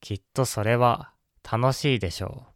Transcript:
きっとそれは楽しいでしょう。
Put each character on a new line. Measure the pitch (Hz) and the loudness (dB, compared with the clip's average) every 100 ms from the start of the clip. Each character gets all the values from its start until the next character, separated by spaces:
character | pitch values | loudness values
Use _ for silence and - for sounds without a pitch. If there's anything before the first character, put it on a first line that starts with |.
き | - | -8
っ | 101 _ | -10 _
と | - | -2
そ | 131 - | -2 0
れ | 107 120 | 0 4
は | 120 117 - _ _ _ - | 4 2 -4 _ _ _ -4
楽 | 117 127 | 0 2
し | 131 147 127 | 2 0 0
い | |
で | 95 | 0
し | - | -6
ょ | 95 98 | -8 -10
う。 | - | -18